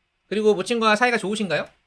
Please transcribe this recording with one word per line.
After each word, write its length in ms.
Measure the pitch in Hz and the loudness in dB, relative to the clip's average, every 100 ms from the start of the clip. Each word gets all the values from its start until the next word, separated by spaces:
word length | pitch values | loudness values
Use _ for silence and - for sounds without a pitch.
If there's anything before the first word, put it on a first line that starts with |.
| _ _ _ | _ _ _
그리고 260 | 202 214 | 0 2
모친과 420 | 185 185 233 220 208 | 2 0 0 2 2
사이가 220 | 247 233 | 2 0
좋으신가요? 500 | 185 214 190 156 - _ | -4 -4 -4 -4 -6 _